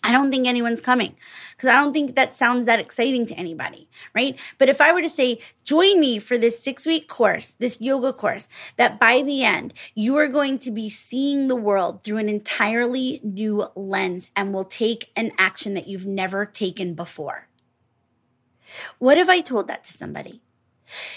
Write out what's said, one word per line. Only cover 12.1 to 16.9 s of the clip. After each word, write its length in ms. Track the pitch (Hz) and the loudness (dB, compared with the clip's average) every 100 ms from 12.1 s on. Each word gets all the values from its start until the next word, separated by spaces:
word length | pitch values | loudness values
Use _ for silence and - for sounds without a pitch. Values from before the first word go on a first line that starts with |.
| 214 | -4
an 120 | 214 | -2
entirely 920 | 208 208 - 214 226 240 254 254 302 | -4 -6 -2 0 0 0 -2 -4 -4
new 440 | 214 190 214 208 208 - | -8 -4 -2 -2 -4 -8
lens 540 | 196 190 185 180 - - | -4 -2 -2 -4 -6 -4
and 160 | 196 | -4
will 120 | 196 190 | -6 -6
take 460 | - 220 226 - - | -4 -2 -2 -8 -6
an 180 | 226 - | -4 0
action 380 | 190 - 208 190 | -2 -2 -6 -6
that 120 | - | -8
you've 200 | 196 196 | -10 -6
never 400 | 196 190 196 208 | -4 -4 -4 -6
taken 480 | - 196 180 180 | -4 -6 -4 -8